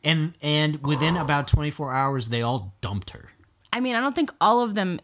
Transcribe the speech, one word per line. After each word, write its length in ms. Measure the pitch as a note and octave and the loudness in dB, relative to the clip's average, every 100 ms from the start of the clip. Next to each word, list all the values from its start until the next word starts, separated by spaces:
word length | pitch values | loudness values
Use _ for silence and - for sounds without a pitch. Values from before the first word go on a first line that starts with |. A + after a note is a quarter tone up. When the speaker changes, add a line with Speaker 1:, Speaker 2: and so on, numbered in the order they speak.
Speaker 1:
And, 300 | - D#3+ D#3 - | 2 2 0 -2
and 420 | D3 D3+ D3+ D3+ C#3 | 0 2 2 0 0
within 320 | D3 D#3 E3+ | 2 2 0
about 300 | D3 C#3+ C3+ | 0 0 2
twenty-four 460 | D#3 D3+ C#3+ C#3+ | 2 0 -4 -4
hours, 360 | C3 C3+ C3+ A2+ | 0 0 0 -2
they 120 | A#2 | -2
all 340 | A#2+ B2+ F#2+ - | 0 -2 -6 -10
dumped 280 | F#2 G2 F#2+ | -6 -6 -6
her. 180 | - - _ _ _ _ | -16 -20 _ _ _ _
Speaker 2:
I 60 | A#3 | -4
mean, 160 | B3+ A#3 | -2 0
I 40 | |
don't 160 | C4+ C4+ | -2 0
think 160 | D#4 - | -2 2
all 220 | G#3 A#3 | 4 4
of 140 | A#3+ G#3 | 2 0
them 240 | F#3 F3 | -2 -4